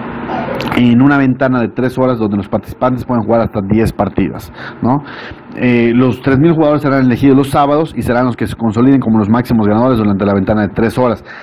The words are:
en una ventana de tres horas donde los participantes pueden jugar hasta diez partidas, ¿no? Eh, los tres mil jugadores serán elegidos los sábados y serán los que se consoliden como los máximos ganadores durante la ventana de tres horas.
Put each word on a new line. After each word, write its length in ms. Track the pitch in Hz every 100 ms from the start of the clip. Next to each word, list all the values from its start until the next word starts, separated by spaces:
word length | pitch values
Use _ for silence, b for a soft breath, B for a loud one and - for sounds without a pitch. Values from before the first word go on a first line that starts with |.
| - - - - - - - -
en 280 | 120 117
una 160 | 139 143
ventana 420 | 135 127 135 127
de 60 | 110
tres 320 | - 123 127
horas 180 | 127 120
donde 180 | 110 101
los 140 | 95
participantes 560 | 107 - - 127 127 117
pueden 180 | 123
jugar 180 | 104 117
hasta 200 | 110 110
diez 320 | 98 107 107
partidas, 580 | - 98 - 98 - - - B B
¿no? 220 | 117 143 143 B B B - -
Eh, 360 | 123 120 117
los 260 | 120 131 -
tres 160 | - 135
mil 140 | 160
jugadores 280 | 156 151 147
serán 240 | 143 135 127
elegidos 320 | 113 139 135
los 120 | 139
sábados 420 | 151 143 147 160 -
y 60 |
serán 240 | 120 120 127
los 100 | 113
que 120 | 107
se 80 | -
consoliden 440 | 113 104 127 135
como 200 | 113 110
los 100 | 101
máximos 380 | 117 120 120 104
ganadores 320 | 104 127 120
durante 260 | 104 98 101
la 80 |
ventana 280 | 101 95 107
de 80 | 101
tres 280 | - 113 127
horas. 260 | 127 107 - B